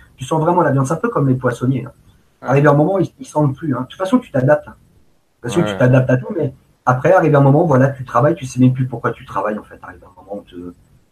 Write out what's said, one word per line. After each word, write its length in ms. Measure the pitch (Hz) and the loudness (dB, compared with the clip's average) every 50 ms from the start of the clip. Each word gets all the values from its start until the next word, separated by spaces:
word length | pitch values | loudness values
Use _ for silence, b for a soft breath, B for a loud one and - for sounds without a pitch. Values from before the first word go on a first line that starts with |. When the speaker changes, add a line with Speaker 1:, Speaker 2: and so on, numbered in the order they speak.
| b b b b | b b b b
Speaker 1:
tu 80 | - | -8
sens 140 | - 170 156 | -4 -2 0
vraiment 220 | 156 175 170 175 | 2 2 2 2
la 100 | 170 147 | 2 2
viande. 140 | 131 135 131 | 2 0 0
C'est 80 | - 165 | 0 -2
un 40 | 165 | -4
peu 120 | - 233 | -4 -2
comme 180 | - 160 139 135 | -2 0 0 0
les 60 | 127 | 0
poissonniers, 500 | 131 127 123 120 - 127 127 135 117 - - | 0 -2 -4 -4 -2 -2 -2 -2 -2 -4 -10
hein. 40 | - _ _ _ _ _ _ _ _ _ 127 | -14 _ _ _ _ _ _ _ _ _ -4
Speaker 2:
Ouais. 60 | 123 | 0
Speaker 1:
Arrivé 180 | 131 143 151 147 | 2 2 2 2
un 60 | 143 | 2
moment, 260 | 147 151 180 196 190 | 0 0 0 0 -2
ils, 120 | 165 - _ - | -2 -4 _ -12
ils 60 | 131 | -16
sentent 300 | - - 151 151 139 135 | -8 -4 -2 -2 -2 -2
plus, 200 | - 165 151 131 | -4 -6 -4 -4
hein. 60 | 131 | -4
De 60 | 127 - | -6 -10
toute 100 | - - | -10 -10
façon, 220 | 190 185 156 147 | -4 -2 -2 -2
tu 120 | - - | -2 -4
t'adaptes, 360 | - 131 127 147 151 147 - - | -4 -2 2 2 2 0 0 -6
hein. 80 | - _ _ _ _ _ _ _ _ _ _ _ _ _ - | -20 _ _ _ _ _ _ _ _ _ _ _ _ _ -10
De 60 | 120 | -4
toute 20 | |
façon, 140 | - 175 135 | -2 -2 -2
Speaker 2:
Ouais. 60 | 104 98 | 0 0
Speaker 1:
tu 40 | 95 | 2
t'adaptes 300 | 131 127 135 127 127 - | 2 4 4 4 2 2
à 60 | 131 127 | 0 -2
tout, 100 | - - 214 170 | -2 -4 -4 -4
mais 160 | - - - - _ _ _ _ - | -4 -6 -6 -10 _ _ _ _ -2
après, 260 | 123 123 127 - 165 | -2 0 2 2 4
arrivé 240 | - 226 170 147 143 | 4 4 4 4 4
un 60 | 139 | 4
moment, 240 | 139 135 139 156 180 | 4 6 4 4 4
voilà, 240 | 160 135 131 131 127 | 4 4 4 2 2
tu 160 | - - 127 | 0 -4 -8
travailles, 300 | - - 120 117 120 117 | -4 0 2 2 2 0
tu 100 | - 131 | -2 -6
sais 140 | 127 - 123 | -6 0 2
même 120 | 127 127 127 | 4 4 4
plus 120 | 131 131 | 2 -2
pourquoi 260 | 127 117 104 - 113 | -4 -6 -6 -6 -6
tu 140 | - - - | -6 -8 -12
travailles, 320 | - - 101 98 104 107 104 | -10 -8 -6 -4 -4 -6 -6
en 60 | - | -10
fait. 160 | - - - | -14 -20 -20
Arrivé 220 | - 95 90 85 - | -20 -20 -20 -20 -20
un 160 | - - - | -20 -20 -20
moment, 200 | - - 104 98 | -18 -14 -14 -14
on 80 | - - | -14 -16
te... 240 | 90 87 90 90 87 _ _ _ _ _ _ _ | -16 -16 -16 -16 -16 _ _ _ _ _ _ _